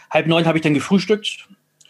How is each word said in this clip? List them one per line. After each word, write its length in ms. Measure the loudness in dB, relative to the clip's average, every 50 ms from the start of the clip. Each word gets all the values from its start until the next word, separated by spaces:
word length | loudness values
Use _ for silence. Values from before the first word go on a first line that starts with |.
| -10 _
halb 160 | -2 0 0
neun 180 | 2 0 2 2
habe 140 | 2 0 2
ich 40 |
dann 120 | 0 0 0
gefrühstückt 720 | 0 0 0 0 0 2 0 -2 -2 -2 -8 -12 -12 -16 -20 -20 _ _ _ _ _ -20